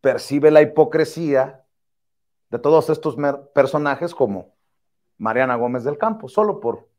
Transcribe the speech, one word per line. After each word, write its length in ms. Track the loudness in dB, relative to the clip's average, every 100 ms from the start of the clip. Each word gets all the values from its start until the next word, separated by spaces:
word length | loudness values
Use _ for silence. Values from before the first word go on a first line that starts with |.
percibe 500 | 0 -2 -4 2 6
la 100 | 6
hipocresía 1000 | 4 2 2 2 -2 -4 -2 0 -2 -8 _ _ _ _ _ _ _ _ _
de 100 | -4
todos 300 | 2 2 2
estos 280 | -4 -4 -4
mer-, 320 | -4 -4 -4
personajes 600 | 0 0 0 -2 -4 -6
como 400 | -2 -2 -2 -10 _ _ _ _ _ _ _
Mariana 380 | -4 0 0 0
Gómez 280 | -2 -4
del 140 | -6 -4
Campo, 320 | -4 -4 -4
solo 300 | -2 0 -2
por 280 | -6 -6 _